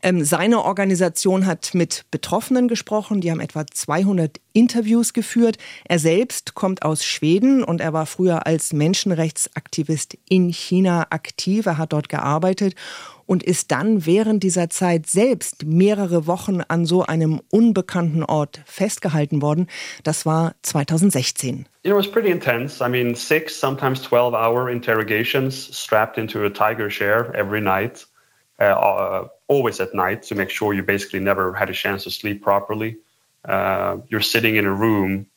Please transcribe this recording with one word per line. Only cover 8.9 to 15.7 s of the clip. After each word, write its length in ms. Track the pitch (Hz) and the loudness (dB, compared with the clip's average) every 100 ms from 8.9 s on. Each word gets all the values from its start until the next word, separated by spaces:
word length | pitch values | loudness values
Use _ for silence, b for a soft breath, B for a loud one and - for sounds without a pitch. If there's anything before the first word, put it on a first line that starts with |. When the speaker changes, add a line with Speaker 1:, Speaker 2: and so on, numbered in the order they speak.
| 190 - 165 160 - - - - - 151 156 - - _ | 2 0 0 0 -2 -8 -8 -10 -6 -2 -2 -4 -14 _
Speaker 1:
in 220 | 185 175 | 2 4
China 560 | 170 - 185 190 175 165 | 0 -2 2 4 2 0
aktiv. 560 | 160 - - - 202 214 | -4 -8 -8 -2 0 0
Er 120 | 156 | -2
hat 140 | 156 | -2
dort 160 | 151 143 | -2 -2
gearbeitet 680 | 143 135 156 180 185 202 - B B B B _ | -4 0 0 0 0 -2 -4 B B B B _
und 160 | 185 | -2
ist 280 | - 180 - | 0 -2 0
dann 360 | 131 196 220 160 | -2 2 0 2
während 360 | 185 220 214 | 2 2 2
dieser 280 | 185 180 170 | 0 0 -2
Zeit 360 | - 185 170 156 | 0 0 0 0
selbst 600 | 180 240 240 - - | 2 2 0 -4 -10
mehrere 600 | 151 | 0